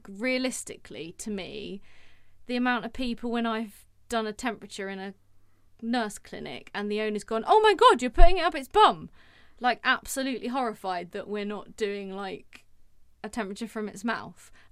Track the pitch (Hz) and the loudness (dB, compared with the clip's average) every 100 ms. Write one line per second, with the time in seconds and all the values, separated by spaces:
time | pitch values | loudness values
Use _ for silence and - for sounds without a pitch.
0 | - 196 254 254 254 - - - - 110 | -16 -6 -4 -2 -4 -6 -12 -16 -16 -16
1 | 165 - 220 196 143 143 143 190 - - | -14 -12 -10 -8 -10 -12 -12 -14 -16 -20
2 | - - - - - 247 247 240 233 - | -20 -20 -20 -18 -8 -2 -2 -2 -6 -6
3 | 254 226 240 233 233 220 220 - - _ | -6 -6 -4 -4 -2 -4 -8 -14 -20 _
4 | - 233 214 214 240 202 202 - 196 196 | -6 -4 -4 -6 -8 -8 -12 -12 -10 -10
5 | 196 190 _ - - _ - - 226 247 | -12 -14 _ -20 -20 _ -20 -12 -4 -2
6 | 208 - - - 151 123 - 196 208 208 | -4 -8 -14 -14 -12 -14 -12 -8 -4 -4
7 | 214 208 - 226 - 427 427 370 494 285 | -2 -4 -4 -2 4 6 6 8 8 8
8 | 247 - 359 370 - 285 269 415 381 170 | 4 12 12 12 2 -2 0 4 4 4
9 | 170 - - - - - 247 220 - 247 | -8 -18 -20 -20 -20 -4 -4 -2 -2 -2
10 | - 269 269 247 240 262 240 208 190 180 | -4 -6 -6 -6 -6 -4 -4 -6 -8 -8
11 | 175 202 190 208 202 202 - - 202 202 | -8 -12 -8 -8 -8 -10 -12 -6 -6 -6
12 | 196 190 196 180 - - - - - - | -10 -10 -10 -12 -16 -20 -20 -20 -20 -20
13 | - - 220 233 196 202 226 220 208 190 | -20 -16 -10 -8 -8 -8 -10 -8 -10 -6
14 | 226 214 135 - - - - | -6 -6 -10 -20 -20 -20 -14